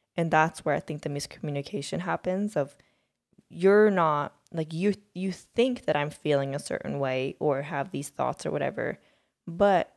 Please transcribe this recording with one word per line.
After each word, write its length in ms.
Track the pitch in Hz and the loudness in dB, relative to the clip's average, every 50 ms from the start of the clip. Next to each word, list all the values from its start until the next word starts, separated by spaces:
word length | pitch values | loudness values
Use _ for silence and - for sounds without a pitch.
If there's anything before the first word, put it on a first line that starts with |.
| _ _ _ | _ _ _
And 140 | - 170 165 | -2 0 2
that's 340 | 165 156 156 170 - - - | 4 4 4 4 0 -4 -2
where 100 | 156 143 | -2 -2
I 60 | 151 | -2
think 220 | - - 156 147 - | -2 -4 -10 -6 -6
the 60 | - | -6
miscommunication 920 | 143 143 - - - - - 151 143 143 143 - - 143 139 - - 175 | -6 -6 -8 -10 -12 -10 -8 -6 -6 -6 -6 -6 -8 -8 -6 -6 -6 -6
happens 560 | 180 185 165 170 - 185 185 190 208 208 - | -4 -4 -6 -4 -2 -4 -2 -2 -2 -2 -2
of 200 | 165 139 - - _ _ _ _ _ _ _ _ _ _ _ _ _ _ _ | -2 -4 -4 -6 _ _ _ _ _ _ _ _ _ _ _ _ _ _ _
you're 420 | - 165 175 190 202 208 214 214 | -8 2 4 6 8 8 6 6
not, 440 | 202 185 170 156 151 147 143 - - _ _ _ - | 6 4 4 4 2 2 0 -4 -6 _ _ _ -6
like, 200 | 165 160 156 160 | -6 -6 -4 -2
you, 220 | 160 185 208 196 202 _ _ _ | 0 0 0 0 0 _ _ _
you 180 | 180 185 190 175 | -6 -4 -4 -6
think 540 | - - _ _ - 240 262 247 240 - | -6 -12 _ _ 2 2 2 0 -2 -2
that 100 | - 156 | 0 0
I'm 140 | 147 147 151 | 0 0 -2
feeling 440 | 151 - _ 151 147 139 139 139 135 | -6 -4 _ 2 2 2 2 0 -4
a 40 | 147 | -6
certain 400 | - - - - - 147 143 143 | -6 -6 -6 -6 -4 -4 -4 -2
way 360 | 139 131 131 131 131 139 143 - | -2 -2 -2 -2 -2 -4 -4 -2
or 220 | - 151 139 135 143 | 0 0 0 0 -2
have 280 | 147 170 143 139 - | -4 -4 -6 -6 -4
these 180 | - 139 147 - | -6 -8 -8 -8
thoughts 360 | - - 131 127 135 - - | -6 -4 -2 -2 -2 -4 -6
or 40 | - | -4
whatever, 480 | 147 147 143 135 - - 120 127 - - _ _ _ _ _ _ _ _ _ | -2 -2 -2 -2 -2 -4 -4 -4 -6 -8 _ _ _ _ _ _ _ _ _
but 480 | - 165 170 202 202 196 175 - - _ | -12 -2 2 2 4 4 4 2 -2 _